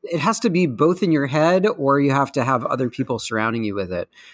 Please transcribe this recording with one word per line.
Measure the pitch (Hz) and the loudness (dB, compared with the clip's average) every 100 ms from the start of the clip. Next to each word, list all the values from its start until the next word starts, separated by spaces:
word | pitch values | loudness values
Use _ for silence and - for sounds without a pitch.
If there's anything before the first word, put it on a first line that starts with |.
it | - 160 | -6 -2
has | 175 214 | 0 0
to | 233 | 0
be | 175 165 | 2 0
both | 110 156 180 | 2 0 2
in | 190 | 0
your | 151 139 | 0 0
head, | 151 160 185 208 | 0 2 2 0
or | - 139 139 | 0 2 4
you | 143 | 4
have | 135 135 | 2 0
to | 143 | 0
have | 123 127 | 0 0
other | 123 131 123 | -2 -2 -4
people | - 127 117 | -4 -4 -4
surrounding | - 110 113 113 | -4 -2 -2 -2
you | 107 | -4
with | 98 90 | -4 -4
it. | 87 - - - | -6 -8 -12 -20